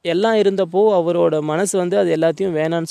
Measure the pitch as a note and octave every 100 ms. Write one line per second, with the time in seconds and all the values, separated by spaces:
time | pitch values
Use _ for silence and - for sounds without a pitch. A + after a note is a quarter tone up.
0 | E3+ E3+ A3 A3 G3+ F#3+ F3 F3+ A3 F#3+
1 | E3 F3 E3+ D#3 D3+ D#3 G3 G3 F3+ G3+
2 | F3+ D#3+ E3 D#3+ F#3+ D#3 D#3+ E3+ E3